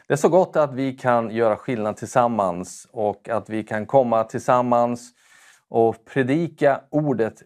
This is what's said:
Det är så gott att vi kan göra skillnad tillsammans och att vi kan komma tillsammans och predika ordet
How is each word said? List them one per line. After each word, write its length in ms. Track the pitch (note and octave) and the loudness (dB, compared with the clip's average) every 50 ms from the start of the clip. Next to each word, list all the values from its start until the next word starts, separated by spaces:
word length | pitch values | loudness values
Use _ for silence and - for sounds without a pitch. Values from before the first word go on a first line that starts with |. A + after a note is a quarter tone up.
| _ | _
Det 80 | - D3 | -4 -2
är 20 | |
så 120 | D3 - F#3+ | 0 2 2
gott 280 | D#3 F#3 F#3 F#3 - | 4 4 2 2 0
att 180 | E3 D3+ C#3 C3 | -2 -2 -2 -2
vi 180 | B2 C3+ C3+ | -4 -6 -6
kan 380 | C3 C3 - B2+ A#2+ A#2+ A#2 G#2+ | -6 -4 0 0 2 2 0 -2
göra 260 | G#2+ A2+ A#2 A2+ G#2+ | -2 0 2 2 0
skillnad 400 | G2+ - - C3 A2 G#2+ G#2+ G2+ | -2 -4 -6 -6 -4 -4 -4 -6
tillsammans 920 | - - G#2 - C3 A#2+ A#2+ A#2 G#2+ G2+ F#2 F2 F2+ F2+ - - - - _ | -6 -8 -2 0 2 2 2 2 0 0 0 -2 -4 -8 -12 -14 -20 -20 _
och 360 | - A#2+ G#2+ G#2 G2 - - - | -8 -4 -4 -4 -4 -6 -8 -6
att 200 | A#2 G#2+ G2 - | -6 -6 -6 -6
vi 160 | A2 A2 G#2 | -8 -8 -6
kan 220 | - A2+ G#2+ G#2+ | -6 -8 -8 -4
komma 380 | - - C#3 B2+ A#2 A2+ A2+ A2 | 2 2 2 4 4 2 0 0
tillsammans 840 | - - A#2 - - C3 B2 B2 B2 B2 A#2+ A#2+ A#2+ A#2+ A#2+ - - _ _ _ _ _ _ _ _ _ _ _ - | -2 -4 -6 0 0 2 2 2 2 2 2 2 0 -2 -6 -10 -18 _ _ _ _ _ _ _ _ _ _ _ -4
och 360 | - A#2+ A2+ A2+ G#2+ - _ | 0 2 2 2 0 -4 _
predika 760 | - - C#3 C3 B2 C#3 E3 E3+ D#3 - - D3+ C#3 C3+ - - - | -6 -2 -2 0 0 0 -2 -2 -4 -4 0 2 2 2 0 -4 -4
ordet 520 | - D3 D#3 D3 C3 G#2+ A2+ G#2+ G#2+ - _ | -4 -2 0 0 0 0 -2 -4 -4 -10 _